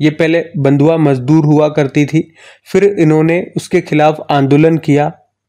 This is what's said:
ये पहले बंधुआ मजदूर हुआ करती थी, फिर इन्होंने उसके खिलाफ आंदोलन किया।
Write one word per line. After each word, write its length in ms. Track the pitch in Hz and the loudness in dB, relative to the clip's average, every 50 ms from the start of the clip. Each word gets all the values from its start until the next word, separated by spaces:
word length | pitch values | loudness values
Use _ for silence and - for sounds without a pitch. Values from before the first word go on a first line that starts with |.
ये 80 | 147 151 | -2 -2
पहले 360 | 151 - 165 160 165 170 165 - - | -2 0 -2 0 0 -2 -4 -6 -6
बंधुआ 400 | 143 135 139 139 139 139 160 165 | -2 0 0 2 2 2 2 2
मजदूर 480 | 160 156 143 139 127 123 131 156 160 151 | 2 0 0 0 -2 0 0 2 2 2
हुआ 240 | 151 151 151 151 151 | 2 2 2 0 0
करती 360 | 147 156 147 131 - 151 147 | 0 -2 -4 -2 -2 -2 -2
थी, 280 | 143 - 160 - - _ _ - - - _ _ - | 0 -2 -4 -4 -4 _ _ -20 -20 -20 _ _ -2
फिर 120 | - 190 196 | -2 0 0
इन्होंने 640 | 202 202 175 165 156 156 156 156 160 170 180 - - - | 0 0 0 0 2 2 2 0 0 -2 -2 -4 -6 -10
उसके 240 | 165 - - - 175 | -10 -8 -4 -4 -4
खिलाफ 460 | 170 - 160 151 151 156 156 - - - | -2 -2 -2 0 0 0 0 -2 -6 -4
आंदोलन 460 | 147 143 139 135 143 143 156 165 165 | -2 0 0 2 2 2 2 2 0
किया। 360 | 151 - 151 139 143 147 156 - _ _ _ _ _ _ | -2 -2 0 0 0 0 -2 -6 _ _ _ _ _ _